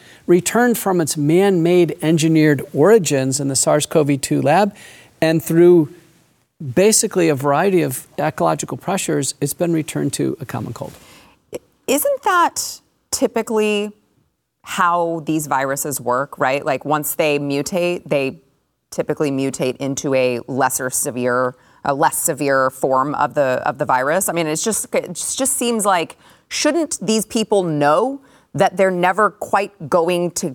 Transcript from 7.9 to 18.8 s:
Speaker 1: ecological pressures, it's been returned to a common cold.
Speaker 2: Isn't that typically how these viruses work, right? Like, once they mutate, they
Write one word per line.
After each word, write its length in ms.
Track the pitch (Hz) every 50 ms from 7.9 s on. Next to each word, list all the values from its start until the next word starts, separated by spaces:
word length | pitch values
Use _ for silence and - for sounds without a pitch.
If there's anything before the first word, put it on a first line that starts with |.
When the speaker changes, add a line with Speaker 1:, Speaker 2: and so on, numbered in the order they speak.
| 131 - - _ _ -
Speaker 1:
ecological 580 | 147 156 - - 175 160 160 147 - - 131 123
pressures, 560 | - - 190 185 - - 156 147 135 - - -
it's 120 | 143 139 -
been 200 | - 175 175 165
returned 400 | 160 151 - - 151 147 139 -
to 240 | - 143 131 135 -
a 40 | 131
common 280 | - - 117 110 117 120
cold. 200 | - - - - - - - - - - _ _ _ _ - - - _ _ _ _ _ -
Speaker 2:
Isn't 360 | - 392 - 571 554 508 -
that 580 | 415 370 349 339 269 - - - - - - _ _ _ _ _ -
typically 800 | - - 277 - - 226 220 - 226 214 214 214 208 202 208 208 208 _ _ _ _ _ _ _ _ _ _ _ _ _ -
how 580 | - - - 180 170 175 175 170 170 165 165 151
these 220 | 160 156 160 151 139
viruses 520 | 143 135 139 135 139 143 - 151 135 -
work, 380 | 120 120 120 127 139 - - -
right? 280 | 143 131 135 143 -
Like, 200 | 151 135 127 -
once 300 | 139 151 151 151 - -
they 220 | - 165 151 147 143
mutate, 640 | 147 143 139 139 143 - 202 180 175 175 175 175 -
they 340 | 151 - 143 135 135 156 165 _ _ _ _ _ _ _ _